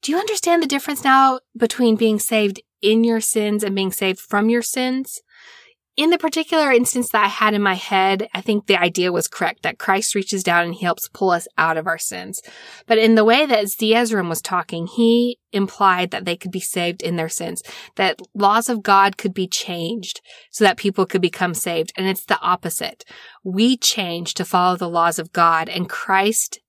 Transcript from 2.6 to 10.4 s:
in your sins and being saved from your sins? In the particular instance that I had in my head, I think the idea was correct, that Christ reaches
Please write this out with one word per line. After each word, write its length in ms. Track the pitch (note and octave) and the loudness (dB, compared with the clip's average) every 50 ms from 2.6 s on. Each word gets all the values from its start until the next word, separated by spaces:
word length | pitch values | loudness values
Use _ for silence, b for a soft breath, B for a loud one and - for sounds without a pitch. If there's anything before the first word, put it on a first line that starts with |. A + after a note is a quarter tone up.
| - _ _ _ | -14 _ _ _
in 240 | - G3+ A3 A3+ A3+ | 0 2 4 4 4
your 160 | A#3 A3+ A3 | 2 2 0
sins 420 | A3 - - A3 G#3 G#3 G#3 G#3 G#3+ | -2 -2 -2 0 0 0 -2 -2 -2
and 100 | G3+ G3 | -2 -2
being 200 | G3 F#3+ F#3+ F#3+ | -2 -2 -2 -2
saved 260 | - G3+ F#3+ F#3 - | -2 -2 -2 -2 -4
from 300 | - _ - G3+ G#3 A3 | -6 _ -2 0 2 2
your 140 | A#3 A#3+ A3+ | 2 0 -2
sins? 580 | - - C4+ B3+ B3+ B3+ C4 C4+ - - - _ B B B B B B B B B B B _ _ _ | -2 -4 -2 -2 -2 -2 -4 -6 -8 -12 -16 _ B B B B B B B B B B B _ _ _
In 140 | - D4 D#4+ | 0 2 2
the 80 | F4 E4+ | 2 2
particular 540 | - D#4+ - D#4+ D#4+ - - D#4+ D4+ C#4 | 0 -2 -2 -2 -4 0 0 2 2 4
instance 400 | C4 A#3 B3 - - B3+ B3 - | 4 4 4 2 -2 -2 -4 0
that 120 | - - - | 0 2 2
I 40 | G3 | 2
had 260 | G3 - A3 G#3+ G#3 | 0 0 0 2 2
in 80 | G#3 | 2
my 140 | G#3 G3 F#3 | 0 0 0
head, 520 | F#3 - - G3+ F#3+ F#3+ F#3+ G3 G3 G#3 - _ | -2 -4 -2 0 2 2 2 0 0 -4 -6 _
I 80 | F#3 | -8
think 240 | F#3+ - G#3+ G#3 - | -2 0 -2 -2 2
the 160 | - G3+ F3 | 0 2 2
idea 300 | F3 F3+ F3+ - F3 F3+ | 2 0 0 0 -2 0
was 160 | F3 E3+ D#3+ - | 0 -2 -4 -4
correct, 340 | - - F#3 D#3+ - _ | -4 -4 -4 -4 -4 _
that 160 | - E3+ - _ | -6 -6 -6 _
Christ 380 | - - F#3+ G3 A3 - - | -2 0 0 0 0 -2 -2
reaches 260 | G#3 F#3+ - - G3 | -4 -4 -2 -6 -4